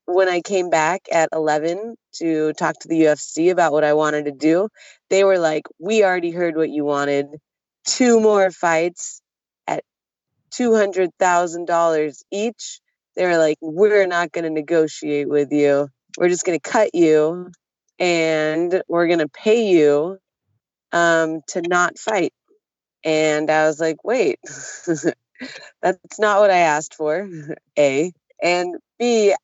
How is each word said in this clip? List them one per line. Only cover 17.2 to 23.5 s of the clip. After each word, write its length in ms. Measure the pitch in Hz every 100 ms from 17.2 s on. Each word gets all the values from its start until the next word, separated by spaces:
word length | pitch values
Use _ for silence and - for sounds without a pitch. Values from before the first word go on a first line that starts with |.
| 156 180 180 175 _ _ _ -
and 840 | 180 170 160 156 156 156 175 180 -
we're 200 | 170 170
gonna 200 | 170 151
pay 380 | - 220 233 214
you, 520 | 170 147 143 170 196 _ _ _ _ _ _ _
um, 480 | 170 170 165 160 160 -
to 140 | 185
not 360 | 170 180 175 -
fight." 340 | - 208 165 - _ _ _ _ _ _
And 480 | 160 156 156 151 156